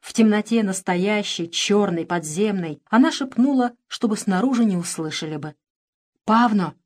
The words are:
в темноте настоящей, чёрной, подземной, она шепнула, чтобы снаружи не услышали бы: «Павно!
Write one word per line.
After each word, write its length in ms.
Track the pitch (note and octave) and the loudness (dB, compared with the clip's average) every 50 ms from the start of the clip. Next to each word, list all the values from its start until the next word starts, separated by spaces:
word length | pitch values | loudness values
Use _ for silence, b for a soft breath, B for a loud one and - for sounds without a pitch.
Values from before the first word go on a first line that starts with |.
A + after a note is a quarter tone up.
в 120 | _ - | _ -6
темноте 500 | - - A3 G#3+ G#3 G#3+ G#3 - A#3 A#3 | 2 4 4 4 4 2 0 0 0 0
настоящей, 880 | A3 F#3+ F#3 - - - F3+ F3 F3+ G3+ G#3+ G#3 G3+ - - - E3+ E3 | 0 0 -4 -4 -4 -2 -2 0 0 0 0 -2 -2 -4 -6 -8 -8 -8
чёрной, 560 | - - - - G3+ G#3 G3+ F#3+ F3 E3 D#3+ | -6 -6 0 2 2 2 2 2 -2 -4 -4
подземной, 760 | E3+ F3 F3 D#3 D#3 D3+ E3+ G#3 G#3+ G3+ F#3+ E3+ D#3+ D3 - _ _ | -2 -4 -4 -4 -6 -4 -2 -2 0 0 -2 -4 -6 -8 -12 _ _
она 220 | - A3+ C#4 E4 | 4 4 4 4
шепнула, 680 | D4+ - C#4 C4 - A3 B3 C#4+ C#4+ C4 B3 A#3+ A#3+ _ _ _ | 2 -2 -6 -6 0 0 2 2 4 2 0 0 -4 _ _ _
чтобы 280 | - - - A3 G#3+ | -8 -4 -2 -2 -2
снаружи 480 | G#3 - - F#3+ F3+ G#3 C4 C4 A#3 A#3 | -2 0 0 0 2 2 2 2 2 2
не 120 | G#3+ F#3+ | 2 2
услышали 600 | F3 E3 - - - D#3+ D#3 D3 - E3 D#3 D#3 | 0 -4 -6 -8 -6 -6 -6 -6 -8 -8 -6 -8
бы: 180 | D3+ C#3+ D#3 D3+ _ _ _ _ _ _ _ _ _ _ _ _ _ _ | -8 -8 -10 -14 _ _ _ _ _ _ _ _ _ _ _ _ _ _
«Павно! 500 | - G#3+ A3+ A#3+ A#3+ G#3+ G3+ F3+ D3+ - _ _ | 2 4 4 4 4 2 0 0 -2 -6 _ _